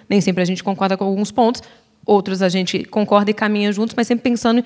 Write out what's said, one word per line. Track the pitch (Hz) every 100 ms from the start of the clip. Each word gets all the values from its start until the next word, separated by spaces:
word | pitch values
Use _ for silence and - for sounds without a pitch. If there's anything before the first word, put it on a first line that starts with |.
| -
nem | 202
sempre | 190 180
a | 180
gente | 180
concorda | 202 175 190 190
com |
alguns | 196 196 208
pontos, | - 226 254 - - _ _
outros | - 202 190 190
a | 190
gente | 190 180 -
concorda | - 214 208 208 208
e |
caminha | 208 208 208 208
juntos, | 202 220 -
mas | 233
sempre | 240
pensando | 247 233 233 240